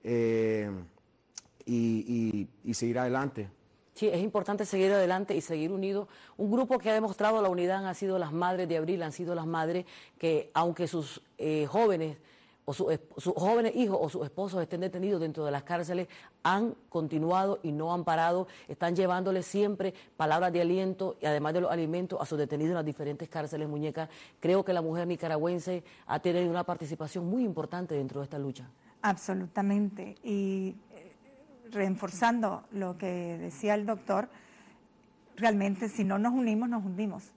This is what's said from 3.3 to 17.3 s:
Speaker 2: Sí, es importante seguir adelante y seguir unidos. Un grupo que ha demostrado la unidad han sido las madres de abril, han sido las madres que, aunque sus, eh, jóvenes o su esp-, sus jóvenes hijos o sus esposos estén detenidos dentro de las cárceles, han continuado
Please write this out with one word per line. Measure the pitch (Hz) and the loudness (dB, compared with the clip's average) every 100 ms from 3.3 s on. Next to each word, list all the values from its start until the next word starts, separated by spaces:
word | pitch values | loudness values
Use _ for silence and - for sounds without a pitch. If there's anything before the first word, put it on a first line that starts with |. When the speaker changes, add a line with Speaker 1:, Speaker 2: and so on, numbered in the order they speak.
| 117 98 - _ _ _ | -6 -10 -12 _ _ _
Speaker 2:
Sí, | - 214 | -2 0
es | 170 | 0
importante | 208 208 190 202 | 0 -2 -2 -4
seguir | 202 196 190 | -2 2 4
adelante | 202 180 185 202 165 | 6 4 2 0 -2
y | |
seguir | - 160 160 | -2 -2 -2
unidos. | 196 196 196 202 - - - | -2 -2 -2 -4 -14 -20 -4
Un | 202 | 0
grupo | 240 247 254 | 2 2 2
que | 220 | 2
ha | |
demostrado | 220 214 190 214 220 | 2 2 2 2 4
la | 196 | 2
unidad | 180 175 190 190 | 2 2 0 -2
han | 175 | -4
sido | 196 185 | -2 0
las | 160 | 0
madres | 160 180 185 175 | 0 0 0 0
de | 165 | 0
abril, | 160 185 | 0 -2
han | 160 | -4
sido | 143 170 | -6 -4
las | 170 160 | -4 -2
madres | 165 160 180 180 - - _ | 0 0 -2 -4 -16 -20 _
que, | 165 151 - | 2 2 2
aunque | - 170 165 170 | 2 2 0 -2
sus, | 170 143 - _ - | -2 -6 -10 _ -6
eh, | 156 156 143 | -2 0 0
jóvenes | 202 226 175 160 147 - - - _ | 4 4 4 -2 -6 -18 -20 -20 _
o | - | -8
su | 139 - | -2 0
esp-, | 156 - - | 0 -2 -6
sus | 175 | -2
jóvenes | 165 180 233 226 - | 0 4 4 4 2
hijos | 233 190 | 2 2
o | 151 | 0
sus | - | -2
esposos | 139 - 196 185 | -6 -4 -4 -2
estén | 165 175 | -2 -2
detenidos | 185 185 190 190 | -4 -2 0 0
dentro | 160 156 | 0 -2
de | 147 | -2
las | 139 | -2
cárceles, | 139 175 165 180 180 - - _ | -2 -4 -2 -4 -4 -10 -20 _
han | 170 196 226 - - | 2 2 0 -4 -6
continuado | 170 156 160 160 | -4 -2 0 2